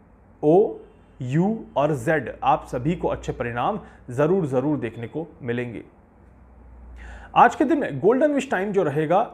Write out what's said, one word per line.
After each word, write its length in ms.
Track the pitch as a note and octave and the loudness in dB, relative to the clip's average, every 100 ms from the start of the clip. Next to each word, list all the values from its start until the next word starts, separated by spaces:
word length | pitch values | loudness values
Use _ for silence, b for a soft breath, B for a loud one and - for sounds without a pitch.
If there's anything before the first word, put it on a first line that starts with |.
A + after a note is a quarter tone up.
| _ _ - - | _ _ -20 -2
ओ, 320 | D3+ F3+ A3+ - - - - - | 4 4 4 -2 -16 -20 -20 -12
यू 420 | B2+ D3 F#3+ A3+ - B2+ | -2 0 0 -2 -4 0
और 180 | D3 | 0
जेड 380 | C#3+ A2+ - A2 - | 0 0 -2 -2 -2
आप 220 | C3 C3 | 0 0
सभी 300 | - C3+ C3+ E3+ | -2 -4 -2 -2
को 120 | E3+ | -2
अच्छे 240 | B2+ - | -4 -6
परिणाम 480 | D3 A#2+ A#2 D3 G#3 B B - | -6 -4 -2 -2 -4 B B -8
ज़रूर, 360 | B2 D#3 F#3+ D3+ | 0 2 2 0
ज़रूर 320 | B2+ C#3+ C#3+ | 0 0 -2
देखने 280 | A#2 A2 A2+ | -4 -8 -10
को 200 | D3 E3 - | -10 -12 -10
मिलेंगे। 400 | A#2+ A#2+ A#2+ F#2+ - - - - - - - - - - - B B B B - | -6 -4 -6 -10 -16 -20 -20 -20 -20 -20 -20 -20 -20 -20 -20 B B B B 6
आज 180 | A#3 | 6
के 100 | - | 6
दिन 140 | C#4 D4+ | 0 0
में 220 | E3+ C#3 | -2 0
गोल्डन 320 | F3+ B3+ D4+ | 2 4 2
विश 180 | C#4+ - | 0 -2
टाइम 220 | F#3+ G3+ | -2 -2
जो 100 | G3 | 0
रहेगा, 500 | D#3 C#3+ D#3 F3+ A#3+ | 0 0 2 2 0